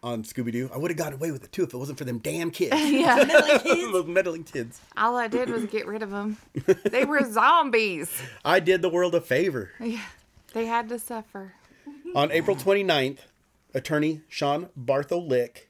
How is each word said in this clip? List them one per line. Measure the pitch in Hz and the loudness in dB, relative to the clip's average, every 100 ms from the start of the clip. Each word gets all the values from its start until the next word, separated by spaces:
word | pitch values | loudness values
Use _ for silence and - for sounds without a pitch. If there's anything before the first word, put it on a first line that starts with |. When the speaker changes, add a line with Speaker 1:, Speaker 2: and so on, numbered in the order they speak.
Speaker 1:
on | 117 117 | -6 -8
Scooby-Doo, | 110 - 120 117 135 | -8 -6 -4 -4 -4
"I | 131 | -4
would | 170 | -6
have | 165 | -4
gotten | 156 | -6
away | 139 160 | -6 -8
with | 139 | -8
it, | - | -10
too, | - | -6
if | 180 | -4
it | 123 | -4
wasn't | 139 135 | -10 -8
for | 131 | -6
them | 120 | -6
damn | - 160 170 | -6 -4 -6
kids." | 165 180 285 | -2 0 2
Speaker 2:
<laughs> | 302 | 4
Yeah. | 285 330 247 | 4 4 6
Speaker 3:
Meddling | 269 311 294 294 | 8 6 6 4
kids. | |
Speaker 1:
<laughs> | 330 339 294 | 4 0 2
Those | 185 165 | -2 2
meddling | 175 180 165 160 | 0 0 -4 -8
kids. | 143 117 - - - | -8 -8 -12 -16 -2
Speaker 2:
All | 220 247 | 0 0
I | 233 | -2
did | 233 247 | -2 -2
was | 233 214 | -2 -4
get | 214 - | -4 -4
rid | 214 | -6
of | 214 | -6
'em. | 202 208 214 - - - | -6 -6 -8 -10 -8 0
Speaker 1:
<laughs> | 190 208 | 2 2
Speaker 2:
They | 233 269 | 0 2
were | 294 254 | 2 0
zombies. | 220 240 339 285 226 214 170 160 - - - - | 4 6 6 6 4 2 -2 -6 -8 -12 -8 2
Speaker 1:
I | 180 | 2
did | 165 185 | 4 2
the | 185 | 2
world | 170 180 170 | 2 2 0
a | |
favor. | 170 131 180 135 95 - | 0 0 0 -2 -6 -8
Speaker 2:
Yeah. | 233 226 202 - _ _ _ | -8 -8 -10 -20 _ _ _
They | 226 226 | -8 -2
had | 233 226 | -2 -4
to | 240 | -10
suffer. | - 233 214 202 190 - _ _ - 285 339 359 | -10 -12 -12 -16 -16 -20 _ _ -20 -18 -8 -2
Speaker 1:
On | 147 | 0
April | 156 165 185 | 0 0 -2
twenty-ninth, | 156 196 196 151 131 143 - _ _ _ _ | 2 2 4 2 0 -4 -16 _ _ _ _
attorney | 135 - 151 151 156 _ | -8 -2 0 0 -2 _
Sean | - 147 147 180 - | -4 -2 -2 -4 -12
Bartholick | 123 135 143 175 170 127 120 - _ | -2 -2 0 -4 0 0 0 -8 _